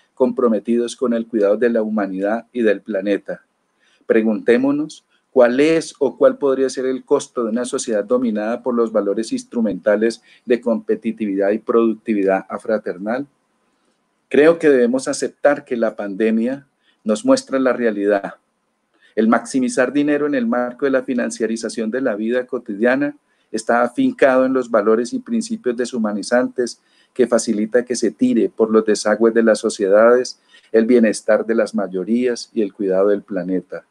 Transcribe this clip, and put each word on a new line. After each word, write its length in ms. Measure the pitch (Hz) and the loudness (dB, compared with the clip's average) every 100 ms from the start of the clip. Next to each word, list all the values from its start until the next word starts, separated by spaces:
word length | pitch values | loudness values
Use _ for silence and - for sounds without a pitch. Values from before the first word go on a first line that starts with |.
| _ - | _ -2
comprometidos 800 | 123 120 120 107 120 117 120 - | 0 2 0 0 0 -2 -2 -4
con 180 | 123 | -2
el 140 | 117 113 | -2 -2
cuidado 300 | 110 98 107 | 0 2 2
de 120 | 120 | 2
la 120 | 117 | 0
humanidad 680 | 110 107 98 95 101 113 - | -2 -2 -4 -4 -4 -4 -6
y 100 | 123 | -2
del 200 | 110 98 | 0 0
planeta. 600 | 110 98 101 98 - 87 _ _ _ _ _ _ - | -4 -6 -2 -4 -4 -14 _ _ _ _ _ _ -2
Preguntémonos 1000 | 113 110 104 - 120 135 147 151 - _ _ _ | 0 0 -2 2 2 2 -2 -4 -10 _ _ _
cuál 280 | 131 120 127 | 2 4 4
es 340 | 156 165 151 - | 2 2 -2 -4
o 180 | 131 - | -4 2
cuál 200 | 135 131 | 2 2
podría 320 | 139 135 131 | -2 0 -2
ser 160 | 131 127 | -2 -4
el 200 | 131 - | -4 -2
costo 380 | 143 - - | -2 -2 -6
de 80 | 113 | -4
una 140 | 117 123 | -4 -4
sociedad 380 | 135 - 104 | -6 -2 -4
dominada 600 | 104 123 123 104 107 120 | 0 -2 0 -4 -4 -6
por 100 | 127 | -4
los 180 | 117 113 | -2 0
valores 400 | 107 101 101 110 | 0 -2 -4 -4
instrumentales 920 | 127 - 120 110 92 107 104 113 113 _ _ - | -6 -6 -4 -2 -2 0 2 0 -4 _ _ -2
de 140 | 120 | -2
competitividad 920 | 120 110 - 107 113 110 104 95 98 | 0 -4 -4 -4 -4 -6 -4 -2 0
y 80 | 110 | -2
productividad 840 | - 117 113 110 - 104 95 95 - | 0 0 0 -2 -4 -2 0 -2 -4
afraternal. 800 | 101 110 107 104 90 101 123 143 _ _ _ _ _ _ _ _ _ - | -12 -6 -6 -6 -8 -6 -6 -8 _ _ _ _ _ _ _ _ _ -2
Creo 280 | 139 156 170 | 4 4 4
que 120 | 156 | 4
debemos 380 | 131 120 131 147 | 4 4 0 -4
aceptar 560 | 139 120 - 143 143 | -6 -6 0 0 0
que 140 | - 120 | -4 -4
la 180 | 113 - | -2 -4
pandemia 720 | 101 95 110 113 117 139 - _ _ _ | -8 -2 0 2 0 -4 -12 _ _ _
nos 200 | 110 107 | -4 -2
muestra 360 | 131 131 - 135 | 2 0 2 0
la 120 | 131 | 0
realidad. 640 | 120 117 101 101 101 98 - _ _ _ _ _ _ _ - | 2 0 0 2 2 0 -14 _ _ _ _ _ _ _ -2
El 120 | 113 | 2
maximizar 680 | 120 - 135 123 135 123 | 2 0 -2 -2 0 0
dinero 340 | 143 147 147 151 | 0 0 0 0
en 80 | 139 | -2
el 120 | 113 | 0
marco 380 | 120 123 123 139 | -2 -4 -4 -2
de 60 | |
la 120 | 131 | -2
financiarización 880 | 131 123 113 - 110 113 117 120 110 | -2 -4 -4 -4 -4 -4 -6 -6 -6
de 100 | 123 | -2
la 140 | 131 104 | -2 -4
vida 300 | 110 127 123 | -2 -2 -4
cotidiana 720 | 123 - 101 120 135 143 - _ _ _ | -8 -8 -2 0 0 -2 -6 _ _ _
está 320 | 110 - 120 | -8 0 0
afincado 600 | 120 - 131 113 131 131 131 | 0 0 -2 2 4 4 2
en 80 | |
los 160 | 131 120 | 0 0
valores 440 | 113 107 113 117 | 0 2 2 0
y 60 | 127 | -6
principios 580 | - 117 110 110 127 117 | -4 -4 -4 -6 -4 -4
deshumanizantes 1040 | 120 120 107 101 92 123 127 - 120 - _ _ _ | -4 -4 -4 -4 0 0 0 -2 -4 -6 _ _ _
que 140 | - 113 | -2 2
facilita 580 | 113 117 107 107 123 120 | 2 0 -2 0 0 0
que 100 | 117 | -2
se 160 | 104 | -4
tire 380 | - 127 117 98 | 0 0 2 0
por 220 | - 107 | 0 2
los 140 | 110 110 | 2 2
desagües 480 | 101 107 107 113 | 0 0 2 2
de 100 | 113 | 4
las 160 | 113 107 | 2 2
sociedades 800 | 110 - 95 104 117 123 123 - _ _ _ | 0 -2 2 4 6 4 0 -10 _ _ _
el 140 | 113 113 | 0 4
bienestar 600 | 123 113 101 - 107 110 | 4 4 0 0 0 0
de 100 | 113 | -2
las 180 | 104 | -2
mayorías 760 | 110 95 92 92 120 123 120 - | -2 -4 -4 -2 -2 -2 -4 -8
y 80 | 117 | -4
el 120 | 101 | -4
cuidado 360 | - 98 92 101 | -2 -2 2 2
del 120 | 101 | 0
planeta. 640 | - 90 87 92 - 85 - | -2 -6 -4 -4 -6 -14 -16